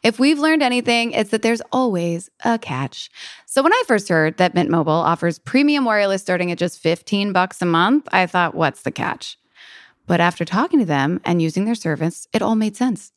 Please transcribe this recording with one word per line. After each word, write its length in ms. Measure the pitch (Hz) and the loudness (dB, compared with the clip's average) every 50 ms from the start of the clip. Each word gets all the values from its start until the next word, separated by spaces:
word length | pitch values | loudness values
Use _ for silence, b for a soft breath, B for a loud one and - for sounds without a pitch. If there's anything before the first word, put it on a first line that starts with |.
if 160 | - 233 220 - | 0 0 2 4
we've 200 | 254 285 311 285 | 2 2 4 4
learned 240 | 294 311 320 311 | 2 2 2 2
anything, 500 | 285 247 247 247 233 240 240 233 233 233 | 2 2 0 0 0 2 2 2 0 0
it's 180 | - - 214 202 | 0 -2 -2 0
that 120 | - 220 | -2 0
there's 200 | 214 226 233 220 - - | 0 0 0 0 -4 -4
always 560 | - 254 262 240 196 175 170 170 170 170 180 - _ _ - | -2 0 0 0 0 0 -2 -2 -4 -4 -8 -12 _ _ -2
a 140 | - 233 226 | -2 -2 -2
catch. 520 | - - 143 127 139 135 - - - - B B B B B B B | -4 -6 -6 -6 -6 -6 -8 -12 -16 -16 B B B B B B B
So 160 | B - 269 | B 0 2
when 100 | 269 320 | 2 2
I 100 | 403 508 480 | 2 2 2
first 220 | - 240 208 202 - | 2 0 0 2 0
heard 280 | 180 160 156 156 165 | 2 2 2 0 2
that 180 | - 180 180 - | 2 0 2 2
Mint 160 | 180 170 - | 0 0 2
Mobile 220 | 165 170 156 160 | 2 0 2 2
offers 460 | 156 165 160 - 170 - - 170 160 - | 0 2 2 0 0 0 0 -4 -4 -4
premium 460 | _ - - 262 285 294 294 285 262 | _ -2 0 2 2 4 2 2 0
wireless 360 | 233 214 208 202 196 196 190 | 2 2 2 2 0 0 -2
starting 300 | 190 - 180 175 180 175 | -2 -2 -2 -2 -2 -4
at 60 | 175 - | -2 -2
just 200 | 175 175 - - | -4 -4 -4 -2
fifteen 540 | - 160 170 - _ - - 202 202 208 | -2 -2 -2 -2 _ -4 -2 -2 0 0
bucks 300 | 185 185 180 185 - - | 0 0 0 0 -2 -4
a 40 | 185 | -2
month, 420 | 175 165 165 175 202 262 302 - - | 0 2 2 4 4 2 2 0 0
I 140 | - 185 185 | 0 0 0
thought, 280 | 170 - 185 175 160 - | 2 2 0 0 0 0
"What's 280 | - 165 143 - - | 0 -2 -2 -2 -4
the 100 | - - | -8 -8
catch?" 460 | - - - - - - - - - _ B B B B B B B B B B B B _ | -6 -4 -6 -6 -6 -8 -10 -16 -16 _ B B B B B B B B B B B B _
But 140 | - 180 175 | 0 0 2
after 240 | 170 175 170 - 175 | 2 0 0 -2 -6
talking 340 | - - 202 277 359 - 294 | -2 0 -2 0 2 2 2
to 40 | 226 | 2
them 360 | 165 147 139 135 147 175 175 - | 2 0 0 0 0 -2 -2 -2
and 160 | - 175 175 | 0 0 2
using 240 | 165 160 156 180 202 | 0 0 0 -2 -2
their 100 | 220 233 | -2 -2
service, 540 | 220 - 160 151 147 160 165 - - - _ | -2 -2 -4 -2 -2 -2 -4 -4 -6 -18 _
it 100 | - 220 | -4 -2
all 140 | 220 214 226 | 0 0 0
made 200 | 220 220 214 208 | 0 0 -2 -2
sense. 360 | - 247 254 214 - - - _ | -2 -2 -2 -2 -4 -8 -18 _